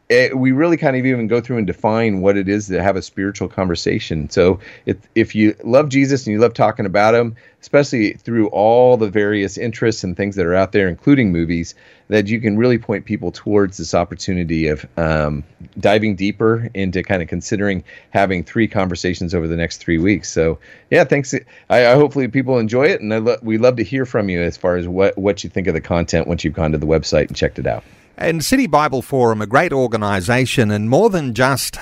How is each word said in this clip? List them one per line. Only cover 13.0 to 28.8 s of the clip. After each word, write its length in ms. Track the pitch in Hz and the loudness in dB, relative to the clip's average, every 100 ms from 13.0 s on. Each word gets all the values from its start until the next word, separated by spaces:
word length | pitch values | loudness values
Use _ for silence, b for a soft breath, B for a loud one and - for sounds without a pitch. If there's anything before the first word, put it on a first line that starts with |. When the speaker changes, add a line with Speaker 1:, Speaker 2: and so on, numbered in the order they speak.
| - | -6
Speaker 1:
people 260 | 104 90 | -6 -6
towards 460 | - 104 104 98 95 | -8 0 2 2 -4
this 180 | 82 90 | -2 -2
opportunity 720 | 85 82 - 90 82 82 78 | -2 -6 -6 -4 -2 -2 -2
of, 180 | 76 - - | -4 -6 -4
um, 460 | 80 78 76 71 76 - - - | 0 0 -2 -4 -10 -20 -20 -2
diving 360 | 101 107 107 92 | 2 2 0 -2
deeper 540 | 101 98 113 113 117 95 | -4 0 0 0 -4 -4
into 260 | 95 90 | -4 -4
kind 220 | - 92 | -2 -4
of 40 | 82 | -2
considering 560 | 87 - 104 101 92 B B B | -8 -6 -4 -2 -4 B B B
having 320 | 98 95 90 | 0 2 0
three 240 | 82 120 107 | -2 -2 0
conversations 680 | 104 92 87 90 87 87 | 0 -2 -2 -4 -4 -4
over 140 | 87 80 | -4 -2
the 80 | 85 | -4
next 220 | 82 - | -4 -6
three 200 | - 82 | -2 0
weeks. 340 | 92 90 - | 2 0 -2
So, 280 | - 82 - B B _ | -2 -2 -2 B B _
yeah, 120 | 151 | 2
thanks. 300 | 147 147 131 139 - B - | 2 0 -2 -8 -10 B 0
I, 180 | 113 120 | 4 6
I 80 | 135 | 6
hopefully 320 | 147 139 123 | 4 2 -2
people 320 | 135 127 127 | -2 0 0
enjoy 260 | 110 123 156 | 0 0 0
it, 160 | 196 | 0
and 100 | 107 | -2
I 60 | 110 | -2
lo-, 220 | 110 113 | -2 -2
we 160 | 110 110 | -2 2
love 200 | 123 120 | 2 2
to 60 | |
hear 220 | 101 135 127 | -2 -4 -2
from 240 | 120 98 | -2 -2
you 140 | 87 | -2
as 120 | 87 - | -2 -2
far 200 | 90 90 | -2 -2
as 120 | 87 | -2
what, 300 | 90 98 - | 0 0 0
what 260 | 101 98 | -2 -2
you 60 | 87 | -6
think 160 | 101 87 | -4 -2
of 80 | |
the 80 | 80 | -2
content 460 | - 87 85 85 - | -2 -2 0 0 0
once 160 | 85 | -2
you've 100 | 80 | -4
gone 200 | 76 78 | -2 -2
to 40 | 76 | -2
the 80 | 78 | 0
website 420 | 80 - 76 - | 0 0 -2 -2
and 80 | - | -2
checked 220 | 71 - | -4 -4
it 80 | 64 | -6
out. 180 | 55 b b b - | -6 b b b -6
Speaker 2:
And 280 | 165 165 - | -4 -4 0
City 220 | 269 220 | 0 2
Bible 340 | 147 | 2